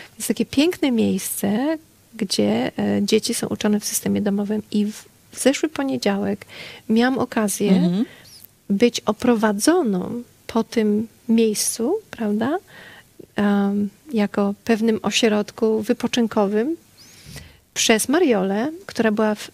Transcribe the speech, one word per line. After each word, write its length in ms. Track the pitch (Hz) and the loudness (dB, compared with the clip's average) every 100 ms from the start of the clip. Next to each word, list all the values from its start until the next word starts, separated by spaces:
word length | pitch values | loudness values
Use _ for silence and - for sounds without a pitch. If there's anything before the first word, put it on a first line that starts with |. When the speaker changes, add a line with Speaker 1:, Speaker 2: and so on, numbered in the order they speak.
| - - | -16 -8
Speaker 1:
Jest 100 | - | -4
takie 160 | 226 220 | -4 -2
piękne 440 | 269 330 349 285 | 0 0 2 0
miejsce, 880 | 226 202 190 - - 202 214 294 320 _ _ _ 220 | 2 2 0 -4 -4 -2 0 -2 -4 _ _ _ -6
gdzie, 560 | 226 - 208 226 - - | -4 0 2 0 -2 -2
e, 240 | 208 202 | -2 0
dzieci 320 | 202 220 - | 2 2 0
są 120 | 233 202 | -4 -4
uczone 340 | - 208 208 | -2 0 0
w 40 | |
systemie 380 | - - 196 202 | -2 -4 -2 -2
domowym 400 | 208 202 202 214 - | 0 -2 -2 -6 -4
i 120 | 208 208 | -2 -2
w, 180 | - - _ _ | -6 -18 _ _
w 80 | - | -2
zeszły 260 | 254 285 320 | 0 0 -2
poniedziałek 800 | - 269 254 202 196 202 - - - - - - | -4 -4 -2 -2 0 -2 -6 -10 -18 -18 -10 0
miałam 300 | 220 247 262 | 2 2 2
okazję 520 | 240 233 208 - 202 | -2 0 -2 0 2
Speaker 2:
Mhm. 340 | 185 180 185 277 - - - - _ - | 4 4 0 -2 -8 -20 -20 -20 _ -2
Speaker 1:
być 300 | 196 240 - | 2 2 2
oprowadzoną 1200 | - 214 247 226 220 208 302 359 247 185 - 240 240 _ - | -4 0 2 2 2 2 2 4 2 0 -4 -8 -12 _ -6
po 180 | 226 | -4
tym 420 | 220 233 214 208 226 _ - | -2 0 2 0 -2 _ 0
miejscu, 640 | 226 220 202 - - 240 427 - | 2 4 0 -4 -2 -2 -2 -6
prawda? 480 | - 208 208 247 370 - - - - - - - - | -6 -2 0 0 -4 -6 -20 -20 -20 -20 -20 -10 -2
Em, 520 | 208 202 202 202 202 - 311 | 2 2 2 0 -4 -8 -4
jako 420 | 226 202 - 202 202 | -2 0 0 -2 -2
pewnym 340 | - 220 226 220 | 0 2 2 0
ośrodku 800 | 233 - 226 208 208 - 220 220 | 0 0 2 2 -2 -2 0 0
wypoczynkowym 960 | 214 240 240 247 226 220 196 214 269 330 _ - - - - - - - _ | 0 -2 -2 0 0 2 0 0 -2 -4 _ -20 -20 -20 -20 -18 -18 -20 _
przez 340 | - - 220 - | -2 2 2 2
Mariolę, 640 | 320 311 202 190 202 294 339 - | 2 4 2 0 -2 -4 -6 -8
która 240 | - 220 | -2 0
była 220 | 214 214 | 2 0
w, 160 | 208 - | -2 -8